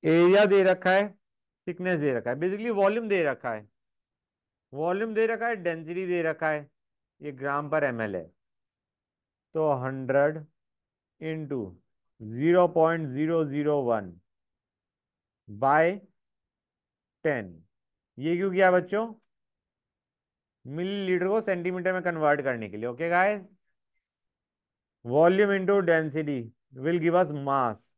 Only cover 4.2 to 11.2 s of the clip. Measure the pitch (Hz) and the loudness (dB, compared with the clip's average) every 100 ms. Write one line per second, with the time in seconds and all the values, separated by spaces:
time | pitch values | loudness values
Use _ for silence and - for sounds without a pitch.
4.2 | _ _ _ _ _ 135 165 190 226 214 | _ _ _ _ _ -6 -4 -2 -2 0
5.2 | 226 226 233 226 170 165 156 175 185 175 | 0 0 -4 -4 -4 -6 -8 -8 -2 -2
6.2 | 160 156 156 151 143 _ _ _ _ _ | -2 -2 -2 -2 -8 _ _ _ _ _
7.2 | 147 131 139 143 147 156 143 117 110 92 | -14 -8 -4 -4 -2 0 0 -2 -4 -4
8.2 | 80 _ _ _ _ _ _ _ _ _ | -10 _ _ _ _ _ _ _ _ _
9.2 | _ _ _ 160 156 135 127 135 127 135 | _ _ _ -2 0 0 -4 -6 0 2
10.2 | 147 156 151 _ _ _ _ _ _ _ | 2 0 -14 _ _ _ _ _ _ _